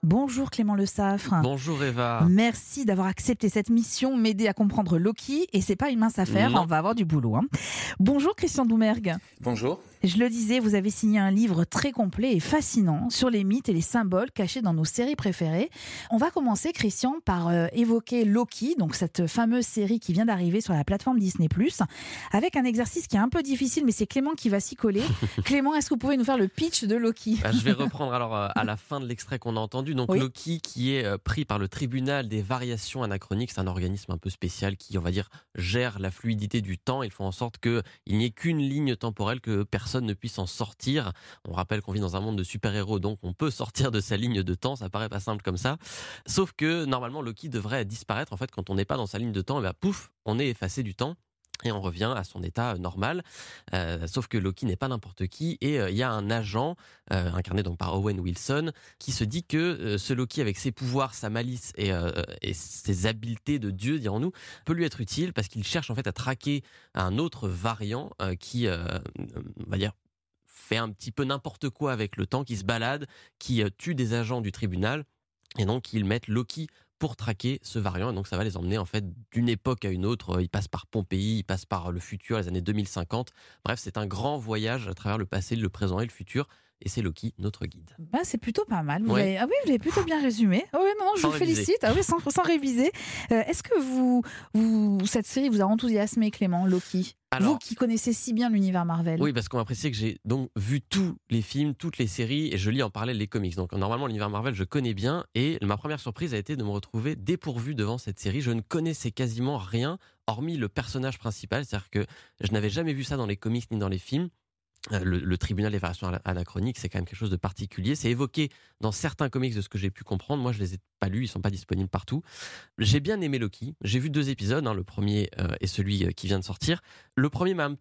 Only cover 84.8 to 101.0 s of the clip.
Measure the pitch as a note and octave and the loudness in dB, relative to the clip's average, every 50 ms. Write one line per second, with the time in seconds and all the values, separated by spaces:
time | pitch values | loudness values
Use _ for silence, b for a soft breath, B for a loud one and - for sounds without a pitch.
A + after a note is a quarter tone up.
84.8 | A2+ G2+ F#2+ - - G#2 G2+ A2+ G2+ F#2 - G2 F#2 - A#2+ A#2 A2 F#2 - - | -4 -6 -10 -6 -4 -2 -2 -2 -2 -2 -2 -4 -2 -2 -2 -2 -2 -2 -2 0
85.8 | G#2 F#2+ F2+ F#2 A2+ A#2 - - G2 - - B2+ C#3+ _ b b b b b b | -2 0 0 0 -2 -4 -6 -14 -18 -6 -4 -4 -4 _ b b b b b b
86.8 | - G2 - - A2+ F2+ D#2+ - - A#2 - - F#2+ G#2 G#2 - - E2+ - - | -8 -6 -4 -2 -2 -2 -4 -4 -6 -8 -6 -4 -6 -6 -4 -4 -8 -10 -10 -12
87.8 | E2 E2 - - E3 D#3 - C4+ F4 - - A#3+ - A#3+ A3+ - G#4 G#4 A#3 F3+ | -20 -20 -18 -18 -14 -4 -2 -2 -2 0 -4 -4 -4 -2 -2 -2 -2 0 0 -2
88.8 | D#3+ D3 - - G#3+ A3+ - - - F#3+ F#3+ F#3+ A3 C4+ G#4 C#5+ C#5 G#4 C4+ A3+ | 0 0 -2 0 0 2 2 4 4 2 2 0 0 0 0 0 2 2 2 2
89.8 | - D#4+ - - F#4 E4+ D#4+ D#4 C#4+ C4 A3+ G#3 A#3 G3+ F3+ G#3 E4+ - - C#4+ | 2 2 2 2 2 2 0 2 2 2 2 4 4 4 4 4 0 0 0 2
90.8 | F#4+ G4 G#4 G#4+ G4+ F#4 G#4 G4 D#4+ D4+ D4+ D#4 F#4 E4+ D#4+ D4+ G3+ A#3+ F#4 - | 2 4 2 2 2 2 2 4 2 2 2 2 2 2 4 2 4 4 2 2
91.8 | - A3 A#3 E4+ G4 - - E4+ - C#4+ C#4+ - F4+ E4+ E4+ D#4 C#4+ C4+ B3+ A#3 | 4 4 4 4 4 2 2 0 0 0 2 2 4 4 4 2 2 0 2 4
92.8 | B3+ D#4+ B B B B B B B B A#3 A3+ - - E4+ - - - B4 G4 | 2 2 B B B B B B B B 2 2 2 2 -2 -4 0 2 2 2
93.8 | C#4 C4 B3+ B3+ B3+ B3 B3 B3 A#3 B B B B B _ G#3+ A3+ A3+ A3 A3 | 2 2 2 2 4 4 4 4 2 B B B B B _ 4 4 6 4 4
94.8 | G#3+ G#3 G3+ G3 F#3 G#3 - A#3+ G#3 - - C4 C4+ C#4+ A3+ G#3 G3 F#3+ G#3+ A3+ | 4 4 4 4 2 2 2 0 0 0 0 0 2 2 4 4 4 4 4 2
95.8 | A#3+ B3 A3+ G#3 G3+ G#3+ - A#3 A3 G#3+ G#3 - G#3+ F#3 F3+ F3 F#3 F#3+ F#3 F3+ | 2 2 2 2 2 2 2 2 2 2 2 0 0 2 2 2 4 4 4 2
96.8 | F3+ - - F#3 F#3 - - _ _ _ - C3 F#3 A3+ D4+ B3+ - - A#3 - | 0 0 -2 -2 -2 -2 -6 _ _ _ 0 2 4 4 4 2 0 -8 -2 0
97.8 | B3+ A#3 A3+ A3 - B3 A#3 - - - A#3 A3 A#3+ A#3+ A3 G#3 G3 F#3+ F#3 F#3 | 0 2 2 2 2 0 0 0 0 0 0 2 2 4 4 4 4 4 4 2
98.8 | E3+ E3+ E3 E3 E3+ E3+ D#3+ D#3+ E3+ D3 C3+ A#2+ G#2+ - - B2 A2+ G#2+ B2+ A2 | 2 2 0 0 2 2 2 2 2 2 2 0 -2 0 0 -2 -2 0 -2 -2
99.8 | - D3+ B2+ G#2+ A2 A2 G2 - _ G#2 A#2 C3+ C3 B2 _ - F#2+ G#2 C3 C#3+ | -2 -2 -2 0 0 -2 -2 -4 _ -2 0 0 -2 -4 _ -4 -2 0 0 -2
100.8 | - _ - G3 | -2 _ 0 0